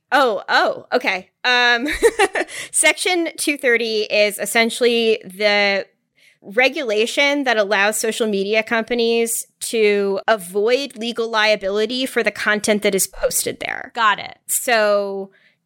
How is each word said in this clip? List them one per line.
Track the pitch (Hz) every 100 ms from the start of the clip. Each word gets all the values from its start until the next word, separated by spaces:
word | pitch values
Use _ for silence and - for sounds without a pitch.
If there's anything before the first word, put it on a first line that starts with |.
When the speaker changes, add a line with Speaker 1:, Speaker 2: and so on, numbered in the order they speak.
| -
Speaker 1:
Oh, | 277 254 196 -
oh, | 262 320 - -
okay. | 165 226 185 - _
Um, | 247 247 240 233 285 320 453 - 392
<laughs> | - 320 - -
Section | - 311 302 381 359 330 -
two | - 285
thirty | 262 233 233 214
is | 214 208 208 202
essentially | 202 233 226 226 240 233 226 220 -
the | 185 208 202 202 196 - _ _ _ _ _
regulation | - 202 269 302 254 208 233 - 285 285
that | 254 220
allows | 196 202 202 214
social | 226 214 220
media | 196 196 220
companies | 220 233 226 240 233 233 233 - - _
to | - 233 208 202 196 196 -
avoid | 220 175 196 214 254 285 208
legal | 233 233 226
liability | 220 214 214 196 202 214 254 262
for | 240
the | 214
content | - 214 208 202 208
that | 208 190
is | -
posted | - - - - -
there. | - - -
Speaker 2:
Got | 240 214 196
it. | - - -
Speaker 1:
So | - - 226 208 202 202 196 190 _ _ _